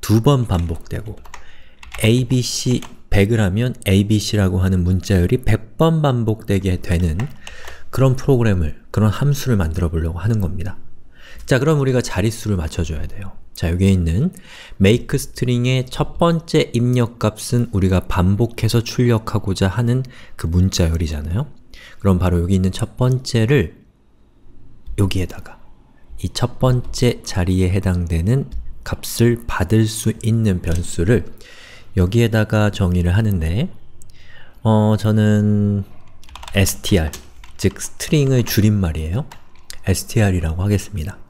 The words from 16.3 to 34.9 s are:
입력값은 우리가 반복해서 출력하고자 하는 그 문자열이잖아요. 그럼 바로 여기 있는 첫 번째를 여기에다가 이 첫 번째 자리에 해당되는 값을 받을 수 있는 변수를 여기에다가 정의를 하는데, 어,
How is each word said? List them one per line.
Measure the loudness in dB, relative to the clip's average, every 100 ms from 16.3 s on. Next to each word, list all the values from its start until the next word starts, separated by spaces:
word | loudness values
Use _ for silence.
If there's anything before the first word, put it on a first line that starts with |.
| 2 2 0 2
입력값은 | 0 2 2 0 0 -2 -2 -2 0 0
우리가 | 2 4 2
반복해서 | 0 2 2 2 0 0 2 2
출력하고자 | 0 0 2 2 0 -4 -4 0 0
하는 | 2 0 0 -2 -12 -18 -8
그 | 0
문자열이잖아요. | 2 2 2 0 2 -2 -4 -4 -4 -4 -10 -20 -20 -20 -4
그럼 | 0 2
바로 | 2 2
여기 | 2 2
있는 | 2
첫 | -2 -8 0
번째를 | 0 0 0 0 4 2 2 -6 _ _ _ _ _ _ -20 -18 -18 -16 -10 -2
여기에다가 | 0 2 -2 -6 -16 -18 -20 -20 -20 -20 -16 -8
이 | -8
첫 | -2 -4 0
번째 | 2 2 -2 0 0 0
자리에 | -6 -2 0 2 2
해당되는 | 2 0 0 0 0 2 0 -2 -6 -8 -10
값을 | -8 -8 -8 2 2 2 -4
받을 | -4 2 2 2
수 | 0 -4 -2
있는 | -2 0 2 0
변수를 | 0 -2 -2 -2 2 2 0 -12 -18 -20 -20 -20 -6 0
여기에다가 | 2 4 2 2 2 2 2
정의를 | 2 0 2 2 2
하는데, | 2 0 0 -2 -2 -6 -14 -14 -14 -14 -16 -14 -16 -4
어, | 2 4 4